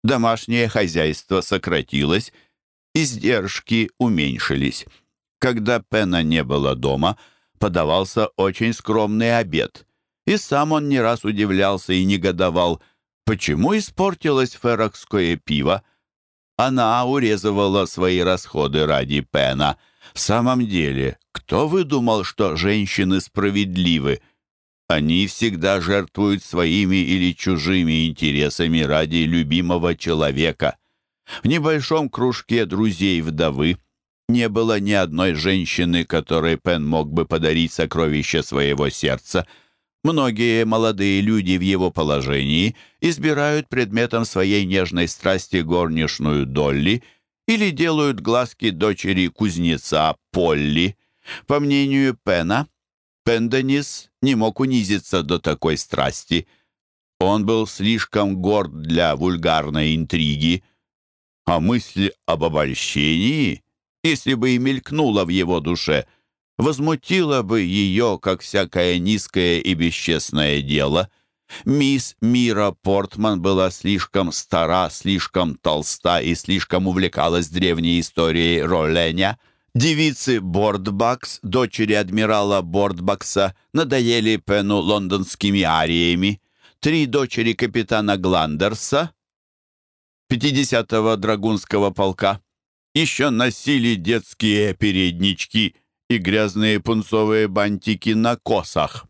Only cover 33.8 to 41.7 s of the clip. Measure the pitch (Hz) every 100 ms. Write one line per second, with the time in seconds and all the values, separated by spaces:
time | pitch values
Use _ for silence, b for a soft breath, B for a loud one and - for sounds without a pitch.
33.8 | _ _ _ _ - 120 117 107 113 107
34.8 | 101 101 87 78 92 78 87 95 80 -
35.8 | 87 85 82 82 - 82 82 80 90 85
36.8 | 73 80 73 80 80 80 80 80 82 -
37.8 | 78 80 80 76 71 80 71 67 71 71
38.8 | 71 - 71 65 - 92 - b b b
39.8 | _ _ 151 160 127 110 117 113 110 110
40.8 | 113 101 101 98 104 110 90 92 92